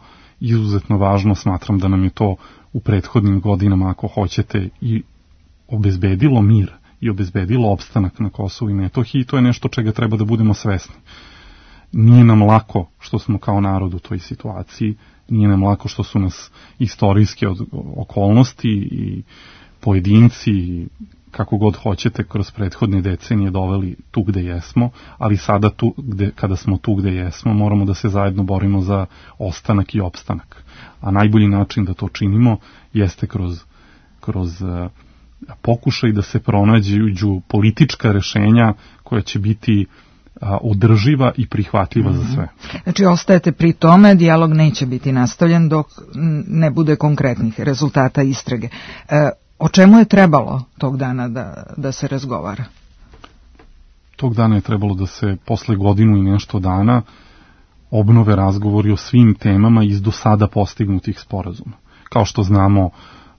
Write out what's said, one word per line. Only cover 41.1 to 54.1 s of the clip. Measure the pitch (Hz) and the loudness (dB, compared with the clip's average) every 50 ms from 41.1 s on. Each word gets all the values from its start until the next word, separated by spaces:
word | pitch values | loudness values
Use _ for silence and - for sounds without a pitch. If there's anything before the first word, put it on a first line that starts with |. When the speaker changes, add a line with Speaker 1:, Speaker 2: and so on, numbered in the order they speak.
| 151 131 127 120 - - | 2 2 0 0 -2 -4
Speaker 1:
i | 110 - | -6 -6
prihvatljiva | - - 101 - - 104 98 - - 117 120 135 135 | -4 -6 -4 -2 -2 -2 -2 0 -2 -2 0 0 0
za | 131 127 | -2 -2
Speaker 2:
Mhm. | - 127 | -2 -4
Speaker 1:
sve. | 143 - - - _ - - - - - | -4 -6 -8 -10 _ -18 -16 -16 -10 -6
Speaker 2:
Znači, | - 175 - 196 | -6 -2 2 2
ostajete | 180 175 170 - - 190 175 - 175 | 2 2 2 2 2 2 2 2 0
pri | - - 165 170 160 | -2 0 0 0 2
tome, | - - 165 170 190 208 208 202 | 2 4 6 8 8 8 8 8
dijalog | 175 170 165 160 160 165 160 156 | 6 4 4 4 4 2 2 2
neće | 156 156 156 - - 143 | 2 2 2 0 -2 -4
biti | 127 127 127 - 143 | -4 -6 -4 -4 -2
nastavljen | 131 127 127 117 - - 175 170 170 170 165 156 | 0 0 0 -2 0 0 2 2 4 4 2 2
dok, | 156 156 151 - - - - - - | 2 0 -2 -4 -10 -20 -20 -16 -8
m, | 131 156 165 156 151 - - | -4 -4 -2 -2 -4 -6 -4
ne | - 160 165 156 | -2 0 0 0
bude | 123 156 165 151 151 | 0 0 0 2 0
konkretnih | 143 - 151 147 135 - 131 120 - - 113 110 - | 0 0 0 0 0 0 -2 -2 -2 -2 -4 -4 -4
rezultata | 110 151 135 127 151 143 - 147 131 127 - - | -4 -4 -2 -2 -2 -2 0 0 0 0 0 0
istrage. | 139 135 135 - - - 127 117 107 117 - - - - - - - - | 0 0 -2 -4 -6 -6 -6 -6 -6 -10 -12 -16 -18 -18 -20 -20 -8 -2
E, | 151 147 151 139 - - _ _ _ _ | 0 0 0 0 -2 -6 _ _ _ _
o | 160 160 | -4 2
čemu | - 190 185 190 214 226 | 4 6 8 10 10 8
je | 220 | 8
trebalo | 214 - 202 190 175 147 139 113 - - 131 123 - _ - | 6 6 4 6 6 4 2 0 -2 -6 -8 -8 -10 _ -6
tog | - 131 139 131 | -6 -4 -4 -4
dana | 135 127 127 127 123 123 | -4 -4 -4 -6 -6 -6
da, | 113 127 110 95 76 - - - - - | -8 -8 -10 -10 -12 -14 -16 -16 -12 -10
da | 139 139 | -8 -8
se | 131 - - 135 | -6 -6 -6 -6
razgovara? | 139 135 131 135 120 87 76 92 98 - 123 - - _ - - _ _ - - - - - - _ _ _ _ - - - - - - - _ _ _ _ _ | -6 -6 -6 -6 -8 -8 -8 -8 -8 -10 -12 -12 -14 _ -20 -20 _ _ -20 -20 -20 -20 -20 -20 _ _ _ _ -20 -20 -20 -20 -20 -20 -20 _ _ _ _ _